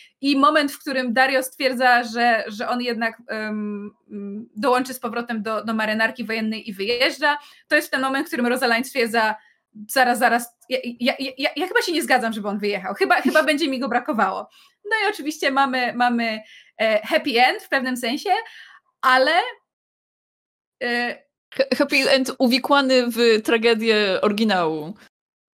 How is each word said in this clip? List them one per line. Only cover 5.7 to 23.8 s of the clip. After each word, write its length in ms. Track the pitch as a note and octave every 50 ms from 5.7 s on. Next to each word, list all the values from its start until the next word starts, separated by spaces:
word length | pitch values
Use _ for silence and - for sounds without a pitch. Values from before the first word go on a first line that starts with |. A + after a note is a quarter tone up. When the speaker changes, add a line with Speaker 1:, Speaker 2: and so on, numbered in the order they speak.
| A3
Speaker 1:
marynarki 500 | A3 G#3+ G#3+ G#3+ A3 A3 A3+ A3+ - A#3
wojennej 440 | G3+ A3+ A3+ A3 A3 A3 G#3+ - A3+
i 40 | F#3+
wyjeżdża, 640 | F#3+ G3 G#3+ A#3+ A#3+ C4 D#4 C#4+ C4 D4+ D4 D4 C#4+ - - - - _ _
to 80 | -
jest 140 | D4+ - -
ten 100 | - C4
moment, 260 | C4 C4 C4+ C#4 -
w 20 | -
którym 160 | E4+ C4+ A#3+
Rosaline 380 | A#3+ B3 B3 C4+ A#3+ A#3 A3+ B3
stwierdza, 500 | - - C4+ A#3 A3+ G#3+ A#3 A3 G#3+ G#3+ - _ _ _ _ _ _ _ G#3+ G#3 -
"Zaraz, 300 | - C4+ B3+ A#3+ B3 G#3+
zaraz, 400 | B3 A#3 A#3 A#3+ A#3+ - _ _ _ -
ja, 100 | B3+ B3+ - A#3+ A#3+ -
ja, 140 | A#3+ B3+ - -
ja, 120 | C4+ - C4 -
ja, 120 | C#4 - -
ja 100 | C#4+ F4
chyba 160 | F4+ G#4+ A#4 A#4
się 100 | F#4+ E4
nie 100 | E4 B3+
zgadzam, 300 | A#3 C4+ B3 A3 A3+ A3
żeby 160 | A3 G3 G#3
on 100 | G3+ G#3
wyjechał, 360 | G#3 G3+ G3+ F#3 F#3 F#3 G3+
chyba, 200 | - F#4+ C4+ F4
chyba 280 | C#4+ - C4 - D#4 D4+
Speaker 2:
<laughs> 40 | D4+
Speaker 1:
będzie 180 | D4+ C#4 E4+ C#4
mi 100 | C4+ B3+
go 80 | C#4 B3+
brakowało." 600 | A#3 A#3+ - - C#4+ G#3+ G3+ F#3+ F#3+ F#3+ G#3 - _ _ - _ _ _ -
No 60 | G4+ A4+ A4 G4+
i 60 | G#4 G#4
oczywiście 380 | - C4 D4+ D4+ - - C#4
mamy, 420 | C4 C4+ C#4 C4+ B3+ B3+ B3 A#3 -
mamy, 440 | A#3+ B3 B3 A#3+ A#3 A#3 A3+ A3 G#3+ G#3+ - - - - _ _ -
e, 200 | A3 A3 G#3+ G#3+ G#3+
happy 240 | - D#4+ D#4 - D4 A3+ A#3
end 220 | B3 C#4 F#4 G#4+ -
w 60 | -
pewnym 280 | - C4+ B3 C4 B3+
sensie, 340 | B3 B3 A3+ B3+ D4+ - G4+ F#4 A4 A4+ - - - - - - - _ _ _ _
ale, 320 | - C4 B3+ C4 C4 D4+ E4 F4+ A4+ B4 A4+ - _ _ _ _ _ _ _ _ _ _ _ _ _ _ _ _ _ _ _ _ _ _ _ _ -
e, 400 | A#3+ A#3+ A#3+ A#3+ A#3+ - - _ _ _ _ _ _ -
Speaker 2:
Ha-, 220 | - - - B3+ -
happy 320 | D4 C4+ D4 C#4 C4 -
end 220 | C4+ C4 C4 - - -
uwikłany 680 | C4+ A#3 B3 C4 - - C#4+ C#4+ C4+ C4 C4 B3+ A#3+ A#3+
w 320 | A3 A3 A#3+ A#3 A3 G#3+ G#3+
tragedię 760 | - A#3+ A3+ A3 A#3 A#3 A3